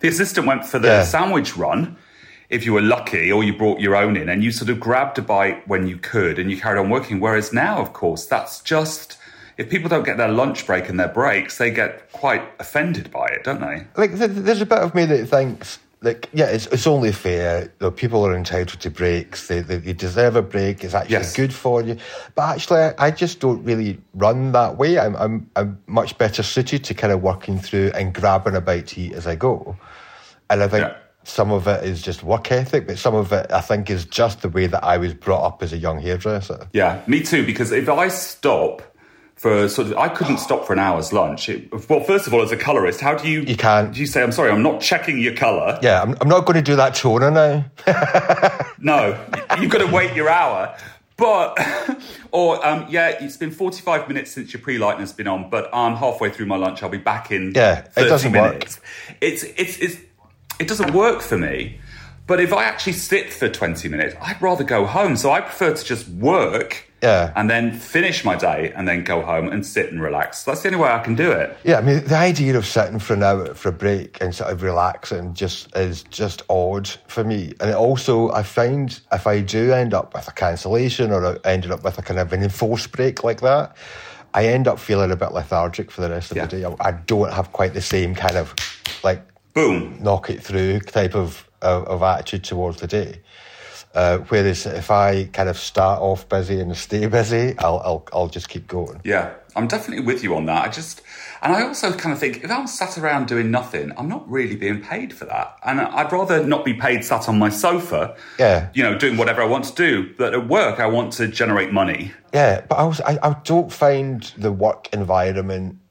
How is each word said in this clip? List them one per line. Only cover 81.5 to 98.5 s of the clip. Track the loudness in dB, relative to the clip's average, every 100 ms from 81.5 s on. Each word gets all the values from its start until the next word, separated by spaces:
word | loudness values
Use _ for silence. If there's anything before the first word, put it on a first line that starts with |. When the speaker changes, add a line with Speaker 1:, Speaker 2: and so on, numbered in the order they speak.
| 0 -2
Speaker 2:
up | -4
with | -4 -6
a |
kind | -6 -4
of | -2
an | 0
enforced | -2 0 0 -2 -4
break | 0 0 0
like | -2 0
that, | 2 2 2 -10 -20 -18 -18 -20 -6
I | 0 2
end | 4 2
up | 0
feeling | 0 0 2
a | 0
bit | -4
lethargic | -4 -2 -2 -2 -4 -10
for | -6
the | -6
rest | -6 -6
of | -8
Speaker 1:
Yeah. | -6
Speaker 2:
the | -6
day. |
I, | -8 -4 -4
I |
don't | -4 -2 0 0
have | -2 -6
quite | -2 -2
the | -2
same | -2 -2 -2
kind | -2 -2 -2
of, | -4 -8 -10 -10 -10 -2
like, | -2 -2 -6 _ _
Speaker 1:
Boom. | 2 2 2 -4 -4
Speaker 2:
knock | 0 0 -2
it | -10
through | -4 -2 0 -2
type | -2 0 0
of, | 0 -4 -6 -20 _
of, | 0 0 0
of | 0
attitude | 2 0 -2 -8
towards | -6 -4 -4 -6
the | -4
day. | -4 -4 -10 _ -20 -20 -20 -20 -20 -8
Uh, | 0 2 2 0
whereas | 2 2 0 -6
if | -8 2
I | 4 4 2 -2
kind | -2 -2
of | -2
start | -4 2 2 2
off | 0 -2 -2
busy | -2 -2 -4
and | -4 -8
stay | -6 -2 2
busy, | 2 2 0 0 0
I'll, | 0 0
I'll, | -2 -4 -4
I'll | -4 -2
just | -6
keep | -12